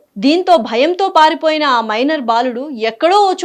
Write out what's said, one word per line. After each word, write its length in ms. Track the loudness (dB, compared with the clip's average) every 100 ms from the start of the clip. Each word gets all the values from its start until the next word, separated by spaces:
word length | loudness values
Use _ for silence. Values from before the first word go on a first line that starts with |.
| _ -4
దీంతో 360 | 0 0 2 0
భయంతో 500 | 0 0 0 0 0
పారిపోయిన 540 | 4 4 2 -2 0
ఆ 180 | 0 0
మైనర్ 400 | -2 -2 -2 -2
బాలుడు 480 | -2 -2 -2 -4 -8
ఎక్కడో 480 | -6 -6 0 2 2
ఓ 160 | 2 0